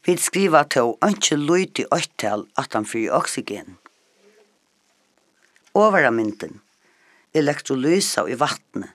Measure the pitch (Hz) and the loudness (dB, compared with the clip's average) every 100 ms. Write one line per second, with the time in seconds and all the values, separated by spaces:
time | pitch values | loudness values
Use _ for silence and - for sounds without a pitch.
0 | - 180 - 185 196 156 143 139 120 - | 0 -2 -2 0 4 4 4 0 0 0
1 | 202 196 - 147 147 175 185 - - 139 | 0 0 -2 -2 2 0 0 -6 -2 -2
2 | - - 104 104 - - 135 113 107 117 | -2 -6 -4 -4 -4 -6 -4 -6 -4 -6
3 | 104 143 - - - 101 90 90 - _ | -2 -2 -2 -8 -10 -12 -14 -20 -20 _
4 | _ _ 202 214 294 202 _ _ _ _ | _ _ _ _ _ _ _ _ _ _
5 | _ _ _ _ _ _ _ - 214 190 | _ _ _ _ _ _ _ 2 4 4
6 | 135 113 110 - 80 - _ _ _ _ | 4 2 -2 -6 -14 -16 _ _ _ _
7 | _ _ _ 156 143 147 - 135 139 185 | _ _ _ 0 0 -2 -4 -2 2 2
8 | - - 87 120 143 - _ - - | 0 -4 -4 -2 -2 -4 _ -10 -10